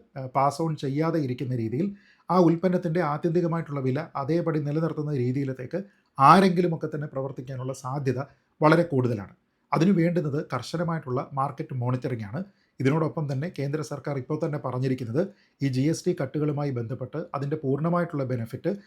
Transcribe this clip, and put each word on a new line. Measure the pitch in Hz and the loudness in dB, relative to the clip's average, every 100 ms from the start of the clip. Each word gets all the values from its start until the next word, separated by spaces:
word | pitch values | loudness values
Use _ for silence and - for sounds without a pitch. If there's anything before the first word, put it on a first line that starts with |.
| - 143 | -10 -12
ആ, | 131 139 | -4 2
പാസ് | 139 139 | 2 2
ഓൺ | 165 151 | -2 -2
ചെയ്യാതെ | 139 139 160 170 135 | -4 0 0 0 -2
ഇരിക്കുന്ന | 123 131 123 | -4 -4 -2
രീതിയിൽ | 110 123 202 - _ _ - | -2 -2 -2 -4 _ _ 0
ആ | 180 170 | 6 6
ഉൽപ്പന്നത്തിൻ്റെ | 170 180 180 175 165 156 | 6 2 0 0 0 0
ആത്യന്തികമായിട്ടുള്ള | 151 175 165 170 165 156 143 | 0 0 2 2 0 -4 -4
വില | 131 131 165 139 | -2 -2 -4 -6
അതേപടി | 135 165 165 156 147 | -2 0 0 -2 0
നിലനിർത്തുന്ന | 151 160 156 147 143 | 0 -2 -2 -4 0
രീതിയിലത്തേക്ക് | 123 131 135 131 127 170 202 _ _ - | 0 0 -2 -6 -6 -8 -8 _ _ 6
ആരെങ്കിലുമൊക്കെ | 135 180 190 175 175 160 160 | 10 10 8 4 2 0 -4
തന്നെ | 156 147 | -6 -6
പ്രവർത്തിക്കാനുള്ള | 135 135 135 131 131 127 135 | -6 -6 -8 -10 -8 -8 -6
സാധ്യത | 127 143 135 120 139 _ _ - | -6 -2 0 -2 -4 _ _ 2
വളരെ | 151 165 170 | 6 6 4
കൂടുതലാണ്. | 135 120 110 92 - _ _ - | 2 0 -2 -6 -16 _ _ -2
അതിനു | 147 170 180 | 2 4 4
വേണ്ടുന്നത് | 165 170 151 139 - | 4 2 -2 -4 -4
കർശനമായിട്ടുള്ള | 127 113 165 170 160 131 127 170 135 | -6 -4 -4 -2 -4 -4 -4 -4 -4
മാർക്കറ്റ് | 135 - 147 131 | -4 -4 -8 -4
മോണിറ്ററിംഗ് | 123 127 131 120 104 | -2 -2 -2 -6 -6
ആണ്. | 131 196 _ _ - | -8 -10 _ _ 0
ഇതിനോടൊപ്പം | 127 160 156 147 143 | 2 2 0 -2 -4
തന്നെ | 131 143 139 | -4 -6 -6
കേന്ദ്ര | 139 156 147 | -4 -4 -6
സർക്കാർ | 143 151 139 | -8 -6 -6
ഇപ്പോൾ | 123 156 | -4 -4
തന്നെ | 160 143 | -2 -4
പറഞ്ഞിരിക്കുന്നത് | 127 123 131 131 110 120 196 - _ - | -4 -2 -2 -2 -2 -2 -2 -6 _ -4
ഈ | 139 | -2
ജി | 127 143 | 0 0
എസ് | 160 | 0
ടി | 185 170 | -2 -2
കട്ടുകളുമായി | 135 156 151 143 143 123 | -4 -2 -2 -2 -4 -4
ബന്ധപ്പെട്ട് | 113 127 123 147 175 143 | -6 -8 -8 -8 -8 -6
അതിൻ്റെ | 143 151 | -4 -4
പൂർണ്ണമായിട്ടുള്ള | 131 143 165 175 170 147 127 | -2 0 0 0 -2 -4 -4
ബെനിഫിറ്റ് | 123 113 120 165 202 | -4 -6 -6 -4 -4